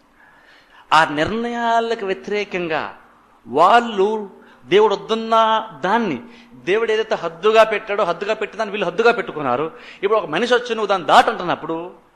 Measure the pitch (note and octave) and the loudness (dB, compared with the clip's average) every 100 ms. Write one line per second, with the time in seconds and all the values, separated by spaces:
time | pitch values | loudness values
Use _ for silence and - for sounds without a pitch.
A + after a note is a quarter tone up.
0 | _ _ _ _ _ _ _ - _ D3+ | _ _ _ _ _ _ _ -20 _ 2
1 | D#3 D3 D#3+ A3 A#3 A#3+ A#3 A#3 A#3 A3+ | 4 0 -2 -2 -6 -4 0 0 0 -4
2 | G3 F#3+ - G#3 G3 F#3 F3 D3+ G#2+ F#2+ | -4 -6 -6 -6 -4 -6 -4 -4 -6 -12
3 | _ _ _ _ A#2+ B2 F3+ A#3 A#3 G#3 | _ _ _ _ -4 2 6 6 2 0
4 | G3 A3 G3+ - - - B2 F3+ G#3+ G3 | -2 -2 -8 -16 -20 -20 0 4 4 2
5 | - A3+ A3+ A3+ A3 A3 - D3 F3+ A3 | -4 -6 0 2 4 2 -2 -6 -2 0
6 | A3 C3 - - - - C3+ G#3 A3+ A3 | 0 -4 -10 -20 -20 -10 -2 0 0 -2
7 | A3 G3 E3 E3 G3+ A3 A3 G#3 - G3+ | -2 -4 -4 -2 2 4 4 2 -4 -2
8 | F#3 E3+ G3+ A3 - F#3+ G#3+ G3+ F3 E3+ | -2 -2 -4 -4 -6 -6 -6 -4 -4 2
9 | A#3 A#3 F#3 D3+ C#3+ B2 D#3+ - - - | 2 2 -2 -6 -2 -2 -4 -10 -20 -6
10 | G3 G#3+ F3 D3+ A#3 B3 A#3+ A3 G3+ G3 | -2 0 0 -2 0 0 0 -4 -2 -2
11 | C#3+ F#3 B3+ G#3+ F3+ C#3+ D3+ E3 F3 G3 | 4 4 4 0 -4 -4 -4 -8 -8 -16
12 | _ | _